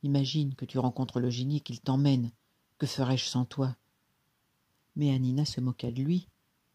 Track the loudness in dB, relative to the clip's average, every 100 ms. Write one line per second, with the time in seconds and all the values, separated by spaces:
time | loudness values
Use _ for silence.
0 | 2 2 2 0 -2 -4 -6 0 0 0
1 | -2 0 -2 -2 -2 -2 -4 -8 0 2
2 | 4 4 0 -8 _ _ _ _ -6 -2
3 | 0 0 0 -2 -2 -2 -4 -4 _ _
4 | _ _ _ _ _ _ _ _ _ 0
5 | 2 2 2 0 0 -2 -4 -2 -6 -4
6 | 0 0 -2 _ _ _ _